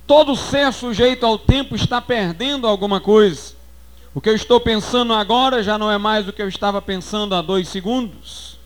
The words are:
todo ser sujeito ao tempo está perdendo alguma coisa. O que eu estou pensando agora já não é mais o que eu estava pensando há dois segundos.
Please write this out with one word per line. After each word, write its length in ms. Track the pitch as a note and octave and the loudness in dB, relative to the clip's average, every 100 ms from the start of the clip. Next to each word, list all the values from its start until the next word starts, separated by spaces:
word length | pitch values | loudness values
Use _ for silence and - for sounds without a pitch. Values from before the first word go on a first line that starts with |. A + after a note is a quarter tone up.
| - | 4
todo 300 | D4 C#4+ C4 | 6 6 0
ser 360 | - C#4 C#4 | -2 0 0
sujeito 520 | - B3 G3+ B3 B3+ A#3 | -2 -4 2 2 2 0
ao 140 | G#3+ | 2
tempo 360 | - C4 C4+ A3 | 2 2 0 -4
está 240 | - A#3+ | -2 -2
perdendo 680 | A#3+ A#3+ F3 E3+ C4 C#4 A#3 | -2 -2 -2 -4 -6 -2 -2
alguma 320 | G3 G3+ G3 | 0 0 -2
coisa. 560 | G3 G#3+ G#3 C#3 - - - - - - - C#3 | 4 6 4 2 -10 -20 -20 -20 -20 -20 -14 -4
O 60 | |
que 80 | A3 | -2
eu 60 | A3 | 0
estou 240 | - A#3+ | 4 2
pensando 540 | A#3 G#3+ - B3 A#3 | 4 -2 0 -2 0
agora 480 | A3 G3 B3 C4 B3 | 0 0 2 2 2
já 160 | G3+ G#3+ | 0 -2
não 140 | G#3+ | 0
é 60 | G3+ | 0
mais 280 | G#3+ G#3+ G3 | 0 -2 -2
o 60 | |
que 80 | G#3 | -6
eu 60 | G3 | -8
estava 340 | - G3+ G3+ | -4 -4 -4
pensando 540 | G3 F#3 D#3 G#3 G#3 F#3 | -4 -8 -6 -6 -2 -2
há 60 | |
dois 260 | D#3+ F#3+ F3 | 0 -2 -2
segundos. 920 | F#3+ F#3 B3+ A3+ - - - - - | -6 -4 -2 -4 -10 -18 -18 -18 -20